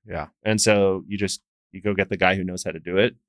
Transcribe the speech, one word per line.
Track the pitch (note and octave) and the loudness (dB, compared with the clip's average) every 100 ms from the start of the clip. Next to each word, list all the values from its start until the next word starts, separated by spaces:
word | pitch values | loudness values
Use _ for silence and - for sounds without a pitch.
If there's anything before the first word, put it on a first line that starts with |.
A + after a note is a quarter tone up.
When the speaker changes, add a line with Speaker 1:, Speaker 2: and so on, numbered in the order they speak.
Speaker 1:
Yeah. | G#2+ F2 D2+ _ | -12 -10 -10 _
Speaker 2:
And | G#2+ A2 | -2 2
so | - G#2 G2 F#2+ - | 4 4 4 0 -4
you | G2+ | -4
just, | G2 - _ _ _ | -4 -6 _ _ _
you | F#2+ | -6
go | G#2 | -4
get | G2 G2 | -2 -2
the | G2 | 2
guy | F#2 | 2
who | G2 | 2
knows | F#2 F2+ | -2 -6
how | - | -8
to | D#2+ | -8
do | D#2+ F#2 | -2 2
it, | A#2 - | 2 0